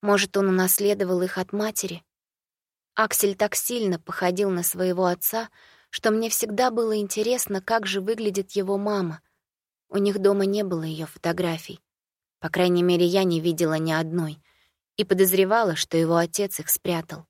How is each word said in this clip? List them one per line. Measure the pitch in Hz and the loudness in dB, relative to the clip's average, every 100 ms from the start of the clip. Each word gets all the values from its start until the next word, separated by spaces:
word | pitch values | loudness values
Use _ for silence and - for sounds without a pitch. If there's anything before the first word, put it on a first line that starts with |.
Может, | 208 247 196 196 | 4 2 2 0
он | 196 | 2
унаследовал | 185 185 - 202 202 190 180 | 2 2 2 2 0 0 0
их | 180 - | -2 -4
от | 185 | -6
матери? | 202 214 220 190 170 _ _ _ _ _ _ _ _ _ - | -4 -4 -4 -8 -10 _ _ _ _ _ _ _ _ _ -2
Аксель | 214 - 202 190 | -2 2 0 0
так | 208 | -2
сильно | - - 240 208 170 | -2 -4 -2 0 -2
походил | - - 185 180 202 | -6 -2 -2 0 0
на | 180 | 0
своего | 175 180 185 180 185 | -2 -2 -2 2 0
отца, | 180 - 226 226 _ - _ _ | 0 -2 -4 -8 _ -20 _ _
что | - 226 | -2 0
мне | 220 226 | 2 0
всегда | - 220 208 254 | -2 -4 0 0
было | 226 226 214 | 2 0 -2
интересно, | 202 - 214 247 - 196 | -2 -2 -2 -2 -2 -4
как | 185 226 202 | 0 -2 0
же | 196 | -4
выглядит | 190 226 220 196 190 | -2 -2 -2 -4 -4
его | 202 190 202 | -4 -2 -2
мама. | 202 208 175 156 _ _ _ _ _ _ _ | 0 -2 -2 -6 _ _ _ _ _ _ _
У | - | -2
них | 202 202 | 0 2
дома | 196 202 | 2 2
не | 196 202 | 2 0
было | 202 170 | -2 -2
её | 160 156 160 | -4 -6 -8
фотографий. | - 170 170 175 165 - 170 _ _ _ _ _ _ | -6 -4 0 -2 -4 -10 -18 _ _ _ _ _ _
По | 160 | -6
крайней | 165 180 175 | 2 2 4
мере, | 180 175 175 | 4 4 4
я | 190 | 4
не | 185 170 | 2 2
видела | 160 160 170 156 | 0 0 0 0
ни | 160 | 0
одной | 160 160 170 156 151 _ _ _ _ _ - | 0 0 -2 -4 -6 _ _ _ _ _ -6
и | |
подозревала, | 208 190 190 190 190 226 220 160 | 0 4 4 4 4 4 2 0
что | - 165 | 0 0
его | 165 170 | 4 2
отец | 170 - 202 - | 2 -2 -4 -4
их | - | -4
спрятал. | - - 170 165 156 - | -4 -2 -4 -6 -14 -18